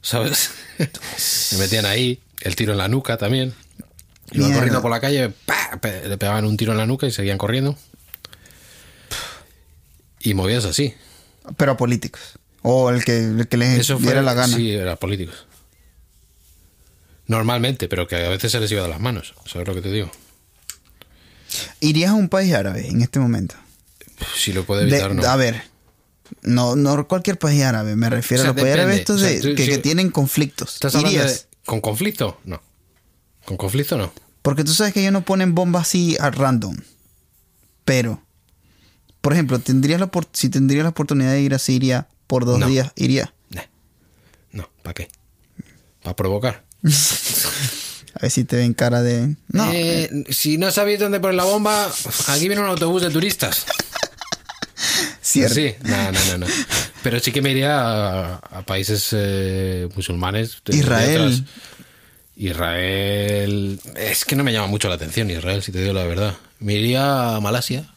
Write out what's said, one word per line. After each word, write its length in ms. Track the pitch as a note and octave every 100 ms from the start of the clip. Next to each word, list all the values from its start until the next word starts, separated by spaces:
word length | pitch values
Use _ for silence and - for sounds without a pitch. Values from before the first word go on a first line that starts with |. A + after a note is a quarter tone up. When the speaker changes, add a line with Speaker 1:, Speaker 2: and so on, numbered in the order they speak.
Speaker 1:
¿sabes? 520 | - B2 A2+ D3 - - - -
<laughs> 720 | C#3+ - - - - - -
Le 60 | G2
metían 260 | F#2+ A2 G2+
ahí, 340 | G#2+ B2 B2 _ -
el 140 | - -
tiro 160 | A2
en 60 | G2+
la 100 | F#2+
nuca 300 | B2+ C3 A#2
también. 340 | G#2 C3 C3 A#2 - - - - - _ -
Iban 180 | - C#3
Speaker 2:
Mierda. 80 | C#3
Speaker 1:
corriendo 260 | B2 B2+
por 80 | A#2
la 100 | A#2
calle, 300 | C3+ C#3+ B2
¡pa! 480 | G2+ - - - F2
Pe-, 260 | A2+ F#2 F#2
le 120 | G2
pegaban 260 | G2+ G#2
un 140 | G#2+ G#2+
tiro 140 | A2+
en 40 | G#2+
la 80 |
nuca 220 | A2 C3 C#3
y 40 |
seguían 280 | A2 G2 G2
corriendo. 400 | G#2 B2 C#3 C#3+ - - - - - - - - - - - - - - - - - _ _ - _ - _ _
Y 140 | -
movidas 320 | G2 F#2+ A#2+ G#2
así. 260 | D#2 C#3+ - - - - _ - -
Speaker 2:
Pero 160 | C#3
a 40 | B2+
políticos. 600 | A#2+ A#2+ - - - - _ _
O 300 | A2+ B2+ B2+
el 160 | B2 A#2
que, 100 | A#2
el 320 | A2+ A2 A#2
que 80 | A#2+
les 220 | B2 B2
Speaker 1:
Eso 180 | A#2+ C3+
Speaker 2:
diera 200 | B2 B2
Speaker 1:
fue, 60 |
Speaker 2:
la 100 | C3+
gana. 200 | B2 B2
Speaker 1:
sí, 160 | A#2+ A#2
era 260 | G#2 F#2 E2+
políticos. 500 | F#2 G2+ E2+ - - - _ _ _ _ _ _ _ _ _ _ _ _ _ _ _ - -
Normalmente, 640 | A2+ A2 B2 A#2+ C3 F2
pero 180 | F2+ F2
que 100 | F2
a 120 | F2
veces 240 | F#2 A2+
se 80 | A#2
les 100 | G#2+
iba 100 | G#2
de 60 | F2+
las 120 | D#2
manos. 340 | A#2 A#2 - - -
¿Sabes 220 | F2 F2+
lo 60 |
que 80 | F#2
te 80 | F#2
digo? 200 | G#2 F2 - - _ _ _ _ - _ _ - _ - - - - - -
Speaker 2:
¿Irías 300 | D3+ D#3 F3+
a 40 |
un 140 | G#3+ F3+
país 260 | F#3+ F#3+
árabe 340 | C#3 G2 - -
en 140 | A#2
este 160 | A#2+ C#3
momento? 360 | B2 A2 F#2+ - - _ _ _ - - - -
Speaker 1:
Si 160 | -
lo 120 | F#2+
puede 220 | F2+ G2+ G#2
Speaker 2:
De-, 60 | C#3
Speaker 1:
evitar, 160 | G2
no. 80 | F#2+ B2
Speaker 2:
a 100 | C3+
ver, 260 | B2 A2+ - _ _ _ _ _ _ -
no, 320 | - B2 B2
no 320 | C3 C#3+ C#3+ C#3+
cualquier 320 | F#3 F#3 F3+
país 240 | D#3 D3
árabe. 340 | C3+ A2+ G#2+ G#2+
Me 120 | A#2
refiero 320 | A2+ A#2+ B2
Speaker 1:
O 20 |
sea, 60 | C#3
Speaker 2:
a 40 |
los 80 | C3
países 120 | C3+ D3+
árabes 160 | F#3 G3
Speaker 1:
depende. 40 | F#3
Speaker 2:
estos 20 | G3+
Speaker 1:
O 20 |
sea, 80 | G3
Speaker 2:
de, 100 | B2+
Speaker 1:
tú, 160 | C#3 C#3+
Speaker 2:
que, 80 |
Speaker 1:
si 60 | C3+
Speaker 2:
que 80 | C#3
tienen 320 | C#3 E3 F#3
conflictos. 640 | D#3+ C#3 - C#3+ - -
Speaker 1:
¿Estás 200 | - C#3+
hablando 240 | B2+ D3 E3+
Speaker 2:
¿Irías? 240 | C#3 B2
Speaker 1:
de, 140 | - _ -
con 140 | A2+
conflicto? 600 | A2 G#2+ G3+ G#3 G#2+ -
No. 180 | - E2+ _ _ _ _ _ _ _ _
Con 120 | - F#2
conflicto, 400 | G2 B2+ C#3+ C#3+
no. 140 | F2+ - _ _
Speaker 2:
Porque 220 | D3+ C#3
tú 80 | D#3+
sabes 220 | D#3+ G#3+
que 60 | G3
ellos 120 | G3
no 100 | G3
ponen 320 | F3+ F#3+ F#3
bombas 280 | E3+ F3+ F3
así 340 | D#3+ F3+ E3+ D#3+
a 100 | D3
random. 460 | B2+ C3+ B2 G#2 - - _ _ _ _ _ _ _ _ _
Pero, 380 | - C3 A#2 G#2+ _ _ _ _ _ _ _ _ _ _
por 120 | C#3+
ejemplo, 240 | D#3+ C#3+ B2
¿tendrías 420 | B2 C3 C#3 E3+
la 60 | F#3
opor-, 180 | F#3 D#3+
si 160 | - C3+
tendrías 340 | C3+ C3+ C#3+
la 60 | D#3+
oportunidad 420 | E3 D3 C#3+ C3
de 100 | C#3
ir 120 | C#3
a 40 | C3+
Siria 500 | - B2+ C3 B2 - _ _
por 180 | C3 A#2+
dos 120 | B2
Speaker 1:
No. 100 | C3
Speaker 2:
días, 240 | C3 C3 -
irías? 340 | B2+ C3 - _ _
Speaker 1:
No. 120 | F2+ - _ _ _ _ _ _ _ _
No, 180 | G#2+ E2+ _
¿pa' 120 | E2+
qué? 140 | - E2+ - _ _ _ - - - _ _
¿Pa 120 | - -
provocar? 480 | F#2+ G2+ A#2+ - _ -
Speaker 2:
<laughs> 20 | D#3 C#3+ C#3+ - - - - - C3+ - - - -
A 60 | -
ver 80 | A2+
si 140 | -
te 120 | B2 B2
ven 180 | A#2+
cara 260 | A2+ A#2+ A#2+
de, 340 | B2 A#2+ B2+ D3+ _
no, 220 | F#3 G#3+
Speaker 1:
Eh, 320 | E3+ E3 E3+ E3
Speaker 2:
eh. 140 | C#3+ -
Speaker 1:
si 280 | C3+ D3+ D#3
no 120 | F#3
sabéis 260 | G3+ G3+ G#3
dónde 220 | G3+ G3+
poner 160 | F#3+ F#3
la 80 |
bomba, 440 | F3+ G#3 G#3 G#3 G3+ - C3 - -
aquí 200 | C#3+ F3
viene 140 | G3+
un 60 | G3+
autobús 340 | F3 E3 F3+
de 80 | F3
turistas. 540 | D#3 G3 - A2 - - - - - - - - - - - - - - - D#4+ -
Speaker 2:
Cierto. 340 | - C#4 A2+
Speaker 1:
Sí, 200 | C#3+ D3 G#2
no, 260 | A2 G2+ G2
no, 60 | F#2+ F#2+
no, 60 | F2+
no. 80 | F2+ D#4 C4 - - -
Pero 180 | C3 A#2
sí 100 | B2
que 100 | C3
me 80 | C#3
iría 280 | C3 C3+ D3
a, 540 | A#2 G#2+ G2+ F#2 F2 F2+
a 260 | - F#2
países, 460 | F#2+ F#2+ G2 G#2+ -
eh, 760 | A2 G2+ G2 F#2+ F#2+ F#2+ F#2 F2+
musulmanes. 640 | F#2+ F2+ F2 F2+ G#2 A2+ -
Te-, 100 | - D3
Speaker 2:
Israel. 340 | C3 A#2 B2
Speaker 1:
de 260 | D#3+ D3 B2
otras. 60 | C3+ - - - - - - _ _ -
Israel. 1400 | G2 E2 E2+ E2+ F2+ G2 G2 G2+ G2+ G#2 G2+ G2+ G2 G2 - -
Es 280 | G#2 G2
que 100 | - C#3
no 60 |
me 100 | C#3
llama 140 | A2 G2
mucho 200 | G#2 G#2
la 60 | E2+
atención 340 | D#2+ F#2+ G#2+
Israel, 320 | E2 F2 G2
si 80 | G2
te 100 | F#2
digo 120 | F#2+
la 120 | F#2+
verdad. 300 | F2+ E2+ G#2 F2+ - _
Me 140 | G#2
iría 640 | G#2 A2+ B2+ C#3 C3+ A#2+ A2
a 40 |
Malasia. 480 | G#2 A#2+ - B2+ D#3+